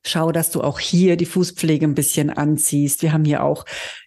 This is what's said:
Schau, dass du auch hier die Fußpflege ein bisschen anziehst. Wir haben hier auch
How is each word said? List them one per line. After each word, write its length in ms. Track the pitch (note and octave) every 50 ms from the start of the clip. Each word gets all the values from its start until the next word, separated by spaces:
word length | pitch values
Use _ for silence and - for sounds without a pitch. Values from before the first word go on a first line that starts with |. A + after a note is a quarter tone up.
| _
Schau, 260 | - - E3+ D#3+ E3
dass 200 | D#3+ E3 D#3+ -
du 100 | - E3+
auch 180 | - C#3+ C#3 -
hier 380 | - - - F3 F#3 F#3 E3+
die 80 | E3+ F3
Fußpflege 600 | E3+ - F#3 F3+ F3 - - - D#3+ D#3 D3 D#3
ein 100 | D3+ C#3
bisschen 340 | D3 C#3+ - - D#3 C#3+ D3
anziehst. 720 | - - D3 D3+ D3+ D3 - - - C#3+ C#3+ C#3+ - -
Wir 100 | - D#3+
haben 140 | D#3 D#3 D#3
hier 180 | D3+ D3 - C3+
auch 220 | C#3+ D3+ - - - - - - - - - -